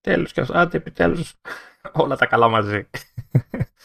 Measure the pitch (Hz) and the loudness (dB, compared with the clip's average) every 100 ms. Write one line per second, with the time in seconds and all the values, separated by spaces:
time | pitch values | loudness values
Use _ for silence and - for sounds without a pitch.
0 | - 185 165 - - 170 175 - - - | 0 0 0 -4 0 2 2 0 -8 0
1 | - 175 165 - - - - _ - - | 0 0 -6 -12 -18 -18 -18 _ -12 -2
2 | 139 131 123 117 117 110 104 104 98 - | 0 0 2 4 4 2 0 -2 -6 -16
3 | - - - 127 - - - _ | -16 -20 -2 -2 -2 -8 -8 _